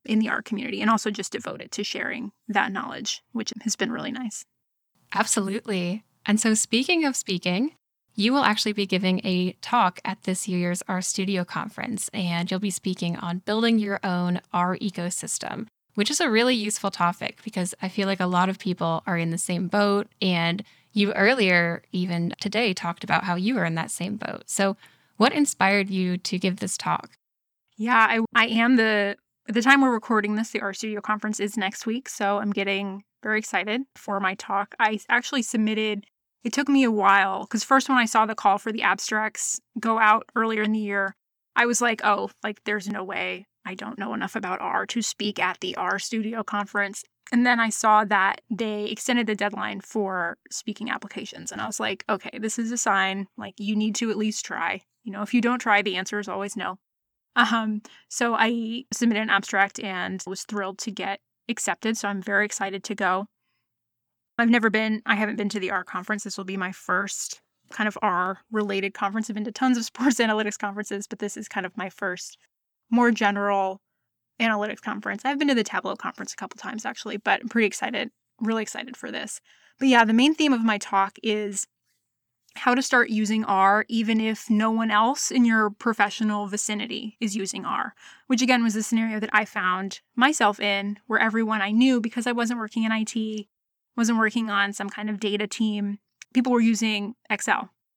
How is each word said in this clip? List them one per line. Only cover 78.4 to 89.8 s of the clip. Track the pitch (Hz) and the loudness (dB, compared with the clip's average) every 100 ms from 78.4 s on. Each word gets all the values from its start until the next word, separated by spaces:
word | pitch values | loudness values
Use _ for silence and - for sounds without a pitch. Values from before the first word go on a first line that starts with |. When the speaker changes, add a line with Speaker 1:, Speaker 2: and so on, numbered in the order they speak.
Speaker 1:
really | 220 226 | -2 -2
excited | 214 - - - | -4 -8 -12 -12
for | - | -10
this. | - 214 - _ _ _ - | -10 -10 -12 _ _ _ -2
But | 269 | 4
yeah, | 240 | 6
the | 220 | 6
main | 226 277 | 6 6
theme | 320 302 | 4 2
of | 247 | 4
my | 226 202 | 2 0
talk | - 196 196 - | 0 0 0 -2
is | 226 208 208 196 - _ _ _ _ _ _ _ _ - | -4 -2 -4 -6 -10 _ _ _ _ _ _ _ _ -4
how | 247 | 2
to | 247 | 2
start | 262 254 233 | 4 4 4
using | 214 208 220 | 2 0 0
R | 220 190 196 208 - | 2 4 6 6 2
even | 226 220 220 | 0 2 2
if | 220 214 - | 0 -2 2
no | 208 220 | 2 4
one | 226 226 | 2 2
else | 208 226 262 - | 4 4 2 0
in | 262 | 4
your | 240 220 208 | 4 6 2
professional | 208 240 220 202 - 214 208 202 | 0 -2 2 0 0 -2 -2 -4
vicinity | 208 - 208 - - 214 - | -4 -4 -4 -4 -8 -10 -6
is | 220 208 | -4 -4
using | 190 202 | -4 -6
R, | 175 - - - - - - | -4 -4 -4 -8 -20 -14 -2
which | 247 | 2
again | 247 247 | 4 4
was | 233 | 4
the | 208 | 0
scenario | 214 226 226 214 | 0 0 0 -2
that | 214 | 0
I | 214 | 0
found | 214 214 185 185 | 0 -2 0 0